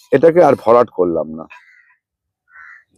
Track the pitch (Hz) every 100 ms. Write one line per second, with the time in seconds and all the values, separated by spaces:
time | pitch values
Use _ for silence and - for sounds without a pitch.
0 | - 139 160 165 151 131 110 120 120 -
1 | 87 82 78 80 - - _ _ _ _
2 | _ _ _ _ _ - - - _